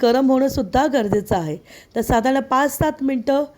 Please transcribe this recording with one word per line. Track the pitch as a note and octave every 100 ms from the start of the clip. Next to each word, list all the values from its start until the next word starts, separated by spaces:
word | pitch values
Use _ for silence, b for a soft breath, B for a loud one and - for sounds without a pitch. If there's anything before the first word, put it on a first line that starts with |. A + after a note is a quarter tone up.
गरम | A#3+ B3 C4+
होणंसुद्धा | C4 C4+ C#4 G3 B3+ D4
गरजेचं | C4+ G#3 G#3 G3 G3
आहे. | D#3+ D#3+ - B B A#3
तर |
साधारण | A3+ A#3+ A#3+ C4+
पाच | C4+ C4 C#4+ -
सात | D#4 D4+
मिनटं | C4+ C4+ A3+ C#4 C#4+